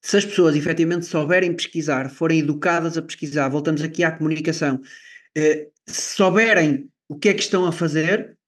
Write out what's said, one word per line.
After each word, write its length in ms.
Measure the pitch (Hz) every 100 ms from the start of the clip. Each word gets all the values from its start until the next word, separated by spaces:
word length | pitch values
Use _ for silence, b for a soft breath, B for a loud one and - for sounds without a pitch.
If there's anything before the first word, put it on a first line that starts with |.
Se 140 | - 202
as 80 |
pessoas 320 | 202 - 170 151
efetivamente 500 | 151 160 165 175 170
souberem 480 | 165 147 180 185
pesquisar, 560 | 170 - 170 151 135 135
forem 300 | - 160 160
educadas 580 | 147 147 180 170 165 160
a 40 |
pesquisar, 460 | 156 - 151 147 135
voltamos 340 | 143 151 151
aqui 200 | 160 160
à 80 | 170
comunicação, 720 | 160 156 156 165 156 147 131 B B B B B -
eh, 320 | 151 151 151 _ -
se 300 | - - -
souberem 720 | 190 185 226 202 156 135 - _ _
o 80 | 147
que 120 | 208
é 60 |
que 80 | 202
estão 240 | - 190 180
a 60 |
fazer, 640 | 160 165 151 156 208 - _